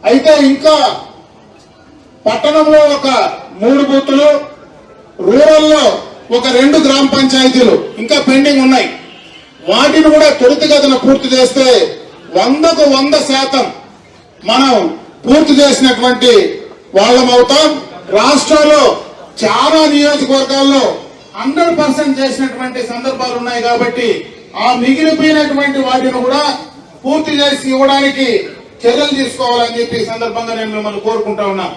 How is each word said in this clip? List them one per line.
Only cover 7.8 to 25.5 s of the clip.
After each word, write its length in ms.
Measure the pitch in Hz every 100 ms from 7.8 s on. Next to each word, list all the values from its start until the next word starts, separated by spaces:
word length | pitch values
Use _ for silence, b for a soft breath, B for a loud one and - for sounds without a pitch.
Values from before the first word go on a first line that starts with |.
| - -
ఇంకా 160 | 233 285 262
పెండింగ్ 360 | 269 285 277 262
ఉన్నాయి. 240 | 254 - - - - - - - - 175
వాటిని 400 | 220 294 320 311 302
కూడా 120 | 302 -
త్వరితగతిన 560 | 254 285 311 294 277 262
పూర్తి 240 | - 269 254 262
చేస్తే, 320 | 254 277 254 226 165 - - - - 185
వందకు 460 | 226 294 330 320 294 262
వంద 200 | 285 302 247
శాతం 360 | 269 269 269 208 - - - _ - _ _ 202
మనం 220 | 254 269 226 170 - - - 240
పూర్తి 280 | 294 302 277
చేసినటువంటి 720 | 285 - 262 233 247 247 247 214 - - - - - 190
వాళ్ళం 300 | 226 247 247 247
అవుతాం. 320 | 240 285 302 302 - - - 202
రాష్ట్రంలో 640 | 247 285 - 302 302 302 - - - - - -
చాలా 380 | 220 226 285 320 302
నియోజకవర్గాల్లో 880 | 285 294 294 262 269 269 277 277 269 233 - - - - -
హండ్రెడ్ 400 | 269 311 339 339
పర్సెంట్ 400 | 294 277 285 262
చేసినటువంటి 580 | 269 - 269 240 254 247 226
సందర్భాలు 460 | 240 262 262 247 240
ఉన్నాయి 220 | 247 240 233
కాబట్టి, 420 | 233 240 240 233 - - - - -
ఆ 40 | 240 240
మిగిలిపోయినటువంటి 1000 | 247 277 311 311 311 302 285